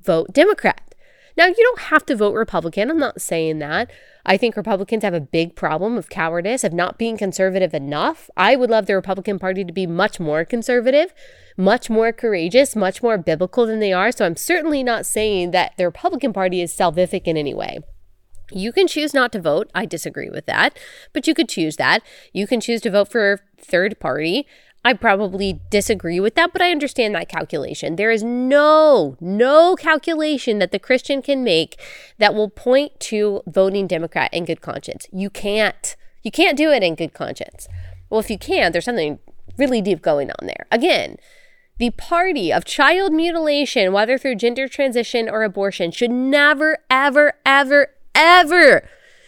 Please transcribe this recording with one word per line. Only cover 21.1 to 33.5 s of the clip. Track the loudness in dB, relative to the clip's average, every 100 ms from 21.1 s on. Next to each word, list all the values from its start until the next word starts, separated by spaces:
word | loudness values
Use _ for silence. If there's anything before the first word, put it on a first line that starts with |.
but | -6 -2
you |
could | -2 -2
choose | -2 -4 -2
that. | 2 2 0 -18 _
You | -8 -2
can | -2
choose | -2 -4
to | 0
vote | 0 0
for | 0 0
a | 0 _ _
third | -4 -2 -2 -4
party. | -6 -4 -2 -4 -6 _ _ _
I | -2
probably | 0 0 0 -2 -4 -6 -6 -2
disagree | -2 0 -2 -2 -2
with | 0
that, | 0 0
but | 2
I | 0
understand | 0 -4 -2 -2
that | -2 -6
calculation. | -8 -6 -6 -6 -8 -8 -2
There | 0
is | 0
no, | -2 -4 2 4 6 6 6 4 2 -4
no | -6 0 4 6 6 4
calculation | 0 0 0 -2 -2 -2 -2 -2
that | -2
the | -4
Christian | -2 -2 0 -4
can | -2 -2
make | 2 0 0 -8 -20 -20 -20 _
that | 2
will | 2 -2
point | -4 2 2 2 -8
to | -6 -2 -2 -2
voting | -2